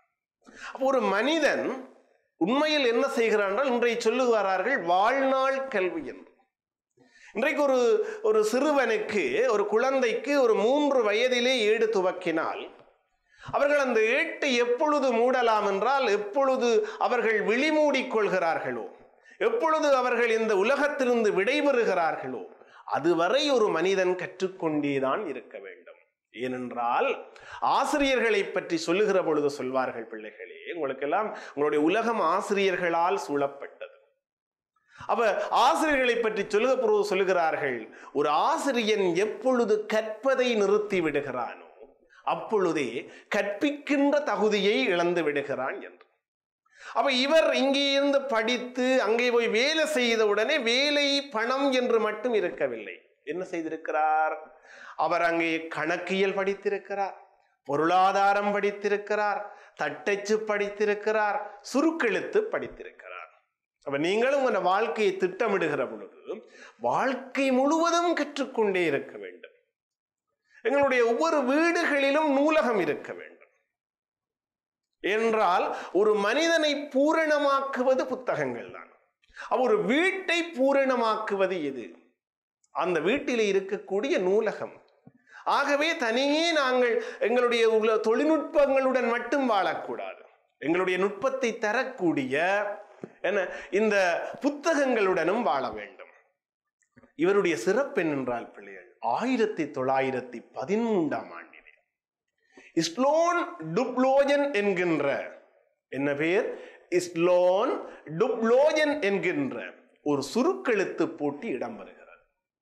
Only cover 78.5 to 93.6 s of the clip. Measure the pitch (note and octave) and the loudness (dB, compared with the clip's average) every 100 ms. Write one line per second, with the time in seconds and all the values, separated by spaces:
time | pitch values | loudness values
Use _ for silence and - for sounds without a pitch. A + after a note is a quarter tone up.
78.5 | A#2 F#2+ F#2 - _ _ _ _ - - | -6 -12 -16 -20 _ _ _ _ -18 -4
79.5 | A3+ B3 G#3 F3 C#4 F#4 F#4+ F4+ E4+ E4+ | 0 2 2 2 2 2 -2 -2 -2 -2
80.5 | B3 C4+ C#4 C4 B3 A3+ G#3 G#3 G3 F#3+ | 0 2 4 2 2 0 0 -2 0 0
81.5 | F3+ C#3+ B2+ G2 - _ _ _ _ _ | 0 -4 -6 -12 -18 _ _ _ _ _
82.5 | _ _ - - E3 D#3 C#4 - A#3+ G#3+ | _ _ -4 -2 0 0 0 0 0 2
83.5 | G3 F#3+ G3 - G3 C4 D4+ F3+ G#3 A3 | 0 -2 -8 -4 -4 -2 0 2 2 0
84.5 | - A2 - _ _ - _ _ - - | -4 -10 -12 _ _ -20 _ _ -10 -2
85.5 | A3 C#4+ C#4+ D#4 E4 A#3+ A#3+ C#4 D4+ E4+ | 0 2 2 0 0 0 0 2 2 2
86.5 | D#4 C4 B3+ A#3+ A3+ - - G3 B3 A#3+ | 2 2 2 2 0 -4 -4 0 2 2
87.5 | A#3 A3+ A3 A3 G#3+ A3 A#3+ D4 D#4 C#4+ | 4 4 4 4 2 2 2 4 2 2
88.5 | D4+ C#4 C4+ C4 B3+ A#3 A#3 A#3+ C#4+ B3+ | 2 4 4 2 2 0 0 0 0 2
89.5 | G#3 E3+ D3 - A2+ F#2+ F#2 - _ _ | 2 0 -2 -6 -8 -8 -12 -20 _ _
90.5 | _ C3+ F3 F#3 F3+ G3+ G3+ C4 C4 A#3 | _ -2 0 2 0 0 0 -2 0 -2
91.5 | A3 G#3+ A#3 B3 - F3 C#3+ C3 C3+ F3 | -2 -2 0 -2 -2 0 0 0 0 2
92.5 | G3+ G3+ G3+ - - - - E3+ G3+ F3+ | 0 -2 -8 -14 -18 -20 -6 -2 -2 -4
93.5 | - | -8